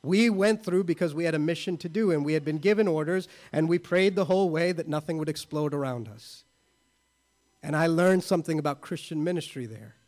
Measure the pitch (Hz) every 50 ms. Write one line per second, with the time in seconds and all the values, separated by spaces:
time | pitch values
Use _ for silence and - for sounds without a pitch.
0 | - 135 185 208 233 233 208 190 196 214 220 220 - 180 175 185 196 170 160 -
1 | 180 165 143 156 170 165 160 151 147 160 170 156 - 196 175 160 - 170 156 214
2 | 226 190 165 147 143 151 156 160 143 156 156 156 143 196 214 208 214 190 160 156
3 | 151 156 180 190 180 - - - - - - 147 160 165 170 175 - - 175 180
4 | 190 202 185 202 185 139 185 190 196 175 156 160 170 175 180 160 160 160 151 151
5 | 151 - 160 156 156 156 151 - - _ 151 151 151 147 147 143 139 131 123 120
6 | 110 107 104 110 - - - - _ _ _ _ _ _ _ _ _ _ _ _
7 | _ _ _ _ _ _ _ _ _ _ _ _ - 147 151 151 165 170 165 165
8 | 180 185 190 185 180 - 196 175 156 - 160 156 147 147 143 143 - - 180 156
9 | - - 170 156 151 175 180 170 151 - - 135 120 107 110 107 110 117 - _
10 | _